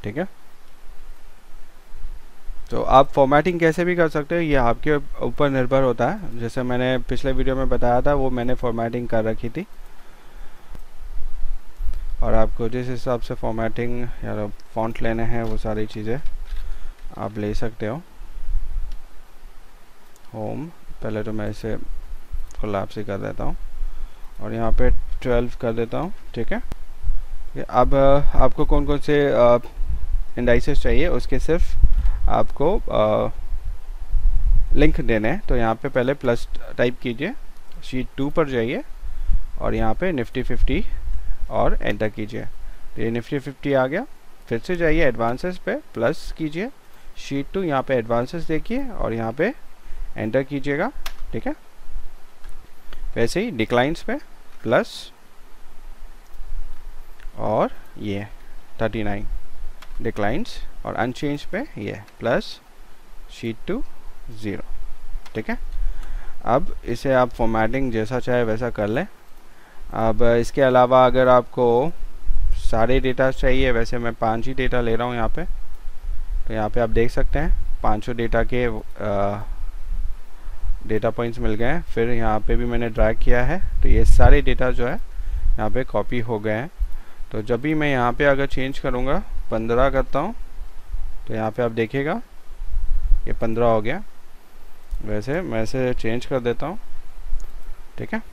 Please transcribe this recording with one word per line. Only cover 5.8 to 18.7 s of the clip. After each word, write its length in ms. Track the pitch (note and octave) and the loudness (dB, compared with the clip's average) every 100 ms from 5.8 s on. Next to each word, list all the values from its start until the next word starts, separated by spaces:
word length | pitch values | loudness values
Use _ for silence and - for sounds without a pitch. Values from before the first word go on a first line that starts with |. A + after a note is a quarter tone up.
होता 260 | C3+ A#2+ B2 | 0 0 -2
है। 300 | G#3 F3+ A#2 | -2 -6 -6
जैसे 240 | A#2 - | -6 -6
मैंने 340 | B2+ B2 B2+ B2+ - | -4 -2 0 -2 -2
पिछले 220 | B2+ C#3 | -2 0
video 240 | B2+ C3 C3 | 2 0 0
में 140 | C3 | 0
बताया 320 | B2 A#2+ B2 | 2 4 4
था 120 | B2+ | 2
वो 160 | C#3+ C3 | 2 0
मैंने 240 | B2+ A#2+ | 0 0
formatting 540 | B2+ B2 A#2 A#2 A#2+ A#2+ | 0 0 -2 -4 -4 -2
कर 140 | A2+ | -2
रखी 260 | A2 A2 A#2 | 0 -2 -6
थी 180 | D#3 G3 - - - - - - - - - - - - - - - - - - - - - - - - - | -8 -10 -12 -12 -12 -14 -16 -18 -10 -10 -10 -10 -10 -8 -10 -6 0 2 4 4 2 0 0 2 2 0 2
और 100 | A#2 | 4
आपको 360 | G#2+ A2 - A#2+ | 6 6 4 0
जिस 180 | B2 B2 | -2 -4
हिसाब 340 | B2 C3+ B2 | -4 -2 -2
से 140 | - B2+ | -4 -4
formatting 680 | B2 A2 A2+ A2 A#2+ A#2+ | -4 -2 -2 -2 -2 -2
या 460 | A#2 - A2 G#2+ G#2 - - - | -2 -4 -6 -6 -6 -8 -10 -6
font 260 | A2+ A#2 | -4 0
लेने 220 | A#2 A2+ | 0 2
हैं 200 | A#2 A#2 | 2 2
वो 140 | A2+ A2 | 2 -2
सारी 280 | A2+ G#2+ G#2 | -2 -2 -4
चीज़ें 340 | A2+ G#2+ B2+ - - - - - - - - - - | -4 -4 0 2 0 -4 -4 -2 0 -2 -4 -12 -8
आप 200 | G#2+ G#2+ | -10 -6
ले 160 | G#2 | -4
सकते 320 | G#2 A#2 A2 G#2+ | 0 -2 -2 -8
हो। 160 | C3 F3 - - - - - - | -8 -12 -16 -10 -4 2 2 2